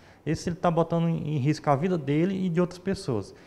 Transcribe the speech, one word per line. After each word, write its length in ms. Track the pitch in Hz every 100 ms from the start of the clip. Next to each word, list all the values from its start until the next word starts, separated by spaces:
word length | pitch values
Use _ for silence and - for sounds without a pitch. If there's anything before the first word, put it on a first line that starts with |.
| - - -
Esse 220 | 160 -
ele 80 | 165
tá 160 | 175
botando 380 | 165 180 170 165
em 280 | 165 - 151
risco 320 | 127 151 -
a 60 | 139
vida 220 | 185 180
dele 480 | 135 147 180 190 185
e 20 |
de 140 | 165
outras 180 | 175 -
pessoas. 560 | - 190 - 113 92 -